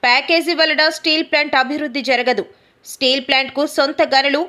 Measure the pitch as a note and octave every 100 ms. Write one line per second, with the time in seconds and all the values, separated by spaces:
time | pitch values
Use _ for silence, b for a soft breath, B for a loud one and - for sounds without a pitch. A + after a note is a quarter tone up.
0 | B3 B3+ C4+ E4+ D4+ D#4+ D#4+ D4 D#4 D#4+
1 | E4 D#4 D#4+ D4+ D4 C#4 C4 D4 D4 B3
2 | B3 B3 B3 A3+ F#3 b b b - -
3 | B3+ C4+ C4 C4+ C4 - D4 D#4 C#4 D4
4 | D4+ C4 C#4 C#4